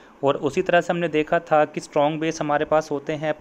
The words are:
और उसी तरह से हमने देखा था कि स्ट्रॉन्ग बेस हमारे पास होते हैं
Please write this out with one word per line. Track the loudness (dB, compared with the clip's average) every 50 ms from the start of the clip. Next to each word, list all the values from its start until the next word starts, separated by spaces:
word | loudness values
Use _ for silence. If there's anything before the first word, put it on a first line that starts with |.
| -20 -20 -10 -2 0
और | 0 0
उसी | 0 -2 -2 -2 -2
तरह | 0 2 2 2
से | 2 0 -2
हमने | -2 -2
देखा | -2 0 -2 0 0 0 -2
था | 0 2 4 4 4
कि | 2 -2 -10
स्ट्रॉन्ग | -10 -2 0 2 2 2 0 -2
बेस | -4 -4 -4 -4
हमारे | -2 -2 0 0 0
पास | 2 0 0 0 -2
होते | -6 -6 -4 -6 -6
हैं | -4 -4 -4 -4 -2